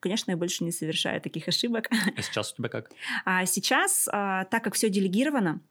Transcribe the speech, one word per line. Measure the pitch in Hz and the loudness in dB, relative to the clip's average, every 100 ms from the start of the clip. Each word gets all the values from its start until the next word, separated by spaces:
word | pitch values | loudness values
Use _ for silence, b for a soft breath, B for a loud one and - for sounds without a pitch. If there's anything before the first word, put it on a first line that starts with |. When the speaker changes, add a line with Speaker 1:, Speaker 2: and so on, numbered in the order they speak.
Speaker 1:
Конечно, | - 214 - | 0 -2 0
я | 175 | 0
больше | 175 - | 0 0
не | 170 | -2
совершаю | 170 156 160 175 - | -2 -2 0 0 -2
таких | 143 - 165 | -4 -6 -2
ошибок. | 170 240 226 220 | -2 0 -2 0
<laughs> | 226 196 - | 0 0 -2
Speaker 2:
А | |
сейчас | - - 104 | -4 -2 -4
у | - | -4
тебя | 120 | -4
как? | 117 - B B B | -4 -8 B B B
Speaker 1:
А | - 185 185 | 2 2 2
сейчас, | - - 262 381 - - | 0 2 2 4 2 0
а, | 208 196 190 | 0 0 0
так | 185 226 | 0 0
как | 220 | 0
все | - 220 | 0 2
делегировано | 196 190 185 277 285 185 151 - | 2 2 2 2 2 2 0 -8